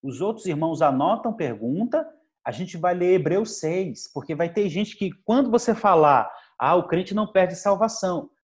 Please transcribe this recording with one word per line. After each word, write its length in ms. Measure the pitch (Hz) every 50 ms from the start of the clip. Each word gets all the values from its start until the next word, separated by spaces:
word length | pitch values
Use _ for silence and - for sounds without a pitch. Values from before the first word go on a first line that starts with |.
| -
Os 180 | 139 123 120
outros 260 | 175 208 226 220 -
irmãos 340 | 185 160 147 160 165 165 151
anotam 540 | 160 143 135 131 143 170 214 220 - 240 214
pergunta, 720 | - 170 131 117 104 110 120 139 175 220 240 - 311 311 320 - _ _ _ _ _ _
a 60 | 127
gente 280 | 127 - 185 185 175 170
vai 160 | 160 180 180
ler 200 | 180 175 180 185
Hebreus 440 | 185 151 156 170 196 220 214 - -
seis, 520 | - 156 165 185 190 175 - - - - _
porque 220 | 143 131 - 160
vai 160 | 143 170 170
ter 180 | 170 214 208 190
gente 260 | 147 175 214 208 -
que, 140 | - 202 185 - _ _
quando 260 | - 220 254 285 240
você 240 | 214 240 - - 214
falar, 560 | - - 208 185 165 151 147 143 123 110 - - - - _ _ _
"Ah, 180 | - 139 165
o 100 | 180 165 -
crente 240 | 165 165 180 - 202
não 160 | 214 214 202
perde 260 | - 190 185 180 180
salvação" 760 | - - 202 202 190 220 220 220 - - 185 180 156 - - _ _